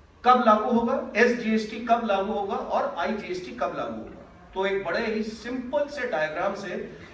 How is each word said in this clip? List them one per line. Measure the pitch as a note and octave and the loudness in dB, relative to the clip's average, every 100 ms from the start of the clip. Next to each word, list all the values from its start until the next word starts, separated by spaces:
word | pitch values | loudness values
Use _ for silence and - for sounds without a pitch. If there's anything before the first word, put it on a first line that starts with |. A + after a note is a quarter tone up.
| - - B3 | -20 0 6
कब | B3 A3 | 6 6
लागू | G#3+ A#3+ | 6 4
होगा, | A3+ B3+ - - G3+ | 2 2 0 0 4
एसजीएसटी | A#3+ A#3+ A3 A3 - A#3 | 4 4 0 0 0 -4
कब | A#3 A#3 A3 | 2 2 4
लागू | G3 G3+ | 0 0
होगा | G#3 G3 - | -2 -2 -4
और | A3 F#3+ - E3+ | -2 0 0 -2
आईजीएसटी | G#3 F#3+ F3+ - - | -2 -4 -6 -8 -8
कब | - - - | -4 -4 -4
लागू | A2+ A2 | -6 -8
होगा। | - - - - - | -12 -14 -18 -20 -8
तो | F#3+ G3 | -2 0
एक | G3 | 0
बड़े | - G#3 A3+ | 0 -2 0
ही | A3 | -2
सिंपल | A3 - A#3+ C4 B3 D4 C#4+ | -4 -6 -6 -6 -2 0 0
से | B3 B3+ | -4 -4
डायग्राम | D#3 D3+ E3 G3+ G3+ | -2 -2 -2 -2 -2
से | F3+ G#3+ - - - | -6 -8 -10 -14 -18